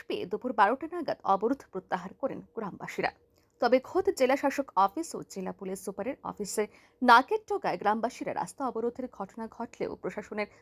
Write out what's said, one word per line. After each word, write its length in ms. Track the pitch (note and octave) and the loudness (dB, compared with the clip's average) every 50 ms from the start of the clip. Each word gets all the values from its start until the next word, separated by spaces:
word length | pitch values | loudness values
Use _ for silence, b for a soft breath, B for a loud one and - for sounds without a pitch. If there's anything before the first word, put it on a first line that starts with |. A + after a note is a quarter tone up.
| - | -6
পেয়ে 160 | - - G#3 G#3+ F3+ | -6 -6 -6 -4 -4
দুপুর 200 | G#3+ G3+ - B3+ A3 - | -6 -4 -4 -2 4 4
বারোটা 280 | - G#3 C4 C4+ - D#4 F4 | 6 6 4 2 -4 -6 -8
নাগাদ 260 | F4 D4+ - - - - - G3 | -6 -4 -4 -6 -2 0 0 2
অবরোধ 280 | G3 G3+ A#3 C#4 C4+ - _ | 2 2 0 -2 -2 -4 _
প্রত্যাহার 400 | - F#3+ F3+ _ - F#3 F3 F#3+ - - | -10 -10 -6 _ -6 -6 -6 -10 -8 -6
করেন 180 | - C4 - - F#3+ - _ | -6 -6 -6 -8 -12 -12 _
গ্রামবাসীরা। 560 | A3+ G#3+ F#3 - - - D#3 - - F3+ - - _ _ _ b b b b _ _ | -10 -8 -8 -8 -10 -12 -8 -4 -4 -4 -4 -4 _ _ _ b b b b _ _
তবে 160 | C4 A#3 A#3+ C4 C4 | 4 4 4 4 2
খোদ 180 | - - F4 F#4+ G4+ E4 - | 0 -2 0 2 2 2 2
জেলা 180 | C4 B3 C4+ C#4+ | 2 4 4 2
শাসক 260 | - C#4 C4+ - C4+ - - F#3 G3 | 2 0 0 0 -4 0 2 4 4
অফিস 220 | G3 - D#4+ E4 - - | 4 2 -2 -6 -6 -8
ও 20 | F#3+ D#3 - - | -10 -12 -10 -10
জেলা 200 | G3+ F#3 F#3 F#3 F#3 | -8 -8 -8 -8 -8
পুলিশ 200 | G3+ F#3 F#3+ F#3+ - | -8 -8 -8 -8 -8
সুপারের 300 | G#3+ F#3+ - G3 A#3+ - - - - | -8 -8 -6 -6 -6 -6 -6 -8 -8
অফিসে 320 | F#3 - G#3 F#3 - A3 G#3 G#3+ b b b b b b | -8 -6 -8 -4 -2 -2 -4 -4 b b b b b b
নাকের 400 | B3+ B3 A#3 A#3+ C4 - G#4 G#4+ - - | 8 10 10 10 8 6 0 -2 -2 -4
ডগায় 300 | G#4 F#4+ - F3+ D#3 F3+ | -6 -2 -2 -2 -2 0
গ্রামবাসীরা 520 | - G3+ A3 A3+ G#3+ A#3+ - - - D#3+ A#2+ - | 2 2 2 2 0 -4 -4 -6 -6 -6 -4 -4
রাস্তা 200 | D#3+ - - - C#4 B3 | -4 -6 -6 -6 -6 -4
অবরোধের 380 | - A3+ A3+ A#3+ A#3+ - B3+ B3 - | -4 -2 -4 -4 -4 -6 -8 -10 -8
ঘটনা 280 | - G3 F#3+ - A3+ A3+ A3 - | -10 -12 -10 -10 -12 -12 -12 -10
ঘটলেও 360 | - G3 - - - - - - - | -12 -12 -12 -8 -6 -6 -6 -6 -6
প্রশাসনের 460 | - F3+ - G#3+ F#3+ - A3 G#3+ G#3 G3+ b b | -8 -8 -8 -8 -10 -8 -6 -6 -6 -6 b b